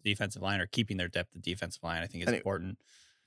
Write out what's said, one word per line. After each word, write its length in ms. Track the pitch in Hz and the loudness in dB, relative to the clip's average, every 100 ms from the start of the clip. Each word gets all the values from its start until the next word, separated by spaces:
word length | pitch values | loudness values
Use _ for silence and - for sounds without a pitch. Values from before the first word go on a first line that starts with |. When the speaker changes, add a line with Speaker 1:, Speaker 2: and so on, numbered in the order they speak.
Speaker 1:
defensive 380 | 104 101 101 98 | 0 2 0 0
line 180 | 98 101 | 0 2
or 60 | 90 | 2
keeping 300 | - 110 95 | 2 2 2
their 100 | 87 | 0
depth 220 | 90 87 | 0 -2
to 60 | 95 | -4
the 40 | |
defensive 400 | 85 87 85 - | -4 -2 -4 -4
line, 180 | 82 82 | -2 -2
I 40 | 85 | -2
think 140 | 85 | 0
is 40 | 113 | 2
Speaker 2:
And 60 | 110 | 2
it 20 | |
Speaker 1:
important. 380 | 95 95 90 - _ - - _ | 2 0 -2 -8 _ -20 -20 _